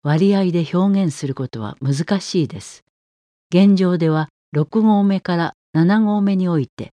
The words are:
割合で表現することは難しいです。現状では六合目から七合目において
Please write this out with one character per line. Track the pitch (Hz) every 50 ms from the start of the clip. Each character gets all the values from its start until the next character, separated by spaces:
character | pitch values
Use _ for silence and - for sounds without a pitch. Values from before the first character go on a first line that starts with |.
割 | _ 147 151 160 190 196 202
合 | 196 190 180
で | 165 175 165 - -
表 | 180 190 202 196 196 190
現 | 160 139
す | - -
る | 135 135
こ | - 131
と | 123 - 113
は | 110 104 - _
難 | 135 135 139 139 170 - 208 196
し | - - - 180 151
い |
で | 127 - 98
す。 | - - - - _ _ _ _ _ _ _ _ _ _ _ _ _ _ 170
現 | 180 196 202 196
状 | 185 190 180 180
で | 165 165 160
は | 156 156 151 - _ _ _ _
六 | - 147 151 _ - 220
合 | 214 220 208 202 202
目 | 196 196 185
か | _ - 175
ら | 170 170 - - _ _ _ -
七 | 160 165 180 202 220
合 | 220 208 208 208
目 | 196 202 196
に | 185 185
お | 180 170 151
い | 127
て | - _ - 117 - _